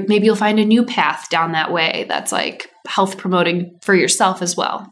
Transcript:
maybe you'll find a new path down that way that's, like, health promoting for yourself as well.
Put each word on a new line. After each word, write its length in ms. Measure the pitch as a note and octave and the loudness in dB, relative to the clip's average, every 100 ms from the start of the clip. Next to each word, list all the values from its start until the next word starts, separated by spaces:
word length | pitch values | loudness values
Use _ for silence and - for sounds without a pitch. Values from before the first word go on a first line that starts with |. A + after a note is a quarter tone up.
| G3 | 4
maybe 160 | G#3 G#3+ | 2 4
you'll 80 | |
find 240 | G#3+ G#3 G#3+ | 2 2 2
a 60 | |
new 200 | G#3+ A3+ | 4 4
path 440 | B3 - D3+ - - | 2 0 -2 -2 -4
down 220 | E3+ E3 | -2 -2
that 180 | D#3+ D#3 | -2 -2
way 360 | E3+ D#3+ - - | -2 0 -2 -2
that's, 240 | - - | -4 -2
like, 360 | - C#2+ - - _ - | -4 -4 -8 -14 _ -6
health 300 | - F#3+ F#3+ | -2 0 -2
promoting 600 | F#3 F3+ E3+ F3 F3 - | -2 0 2 0 -4 -6
for 120 | - | 0
yourself 480 | F#3+ F3 - F#3+ F#3 | 2 2 2 0 0
as 140 | F3 - | -4 -4
well. 340 | - - - | -4 -6 -10